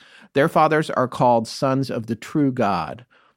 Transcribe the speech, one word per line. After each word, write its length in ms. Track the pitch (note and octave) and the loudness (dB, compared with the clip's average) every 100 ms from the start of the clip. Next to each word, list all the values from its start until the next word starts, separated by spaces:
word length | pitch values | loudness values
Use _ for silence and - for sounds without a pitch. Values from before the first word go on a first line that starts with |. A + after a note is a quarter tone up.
| _ - - | _ -20 -4
their 140 | C#3 D#3 | 0 2
fathers 420 | E3+ D#3 D#3 D#3 | 4 4 2 0
are 160 | - B2+ | -2 -2
called 360 | - B2 A#2 A2 | 0 2 2 0
sons 420 | - C#3 C3 C3 | -4 -2 0 -2
of 160 | B2 A2 | -6 -6
the 100 | A2+ | -8
true 360 | - D#3 C#3 | -4 0 0
God. 540 | B2+ G2+ F2+ D#2 - - _ _ | 0 0 -2 -4 -10 -18 _ _